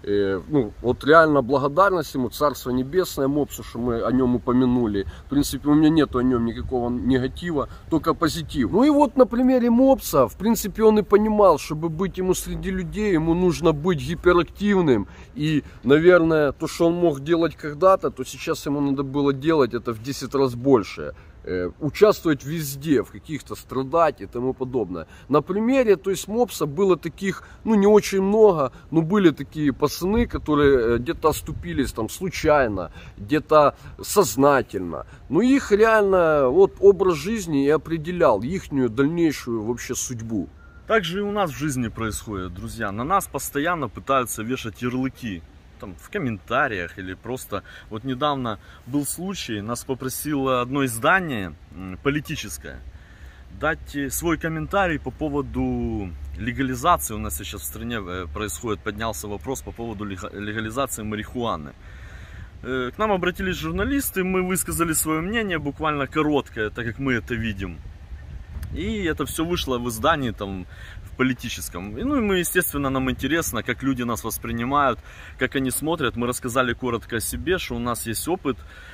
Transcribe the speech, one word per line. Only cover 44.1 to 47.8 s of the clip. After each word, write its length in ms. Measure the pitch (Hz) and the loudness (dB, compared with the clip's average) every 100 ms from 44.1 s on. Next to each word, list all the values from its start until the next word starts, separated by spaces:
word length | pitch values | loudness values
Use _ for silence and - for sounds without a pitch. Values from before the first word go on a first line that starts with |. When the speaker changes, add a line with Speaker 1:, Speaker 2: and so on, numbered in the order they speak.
| 135 120 - | 0 0 -6
Speaker 2:
вешать 380 | 110 127 113 - | -6 -6 -8 -6
ярлыки. 600 | 123 127 131 - 123 87 - - - - | -6 -4 -4 -6 -8 -8 -12 -20 -20 -18
Там, 160 | 107 87 | -16 -16
в 140 | - | -10
комментариях 880 | 208 135 104 - 127 143 101 85 - | -6 -4 -6 -4 -2 0 -2 -6 -10
или 160 | 92 92 | -12 -12
просто. 480 | 107 127 - 98 - - | -10 -10 -8 -10 -10 -20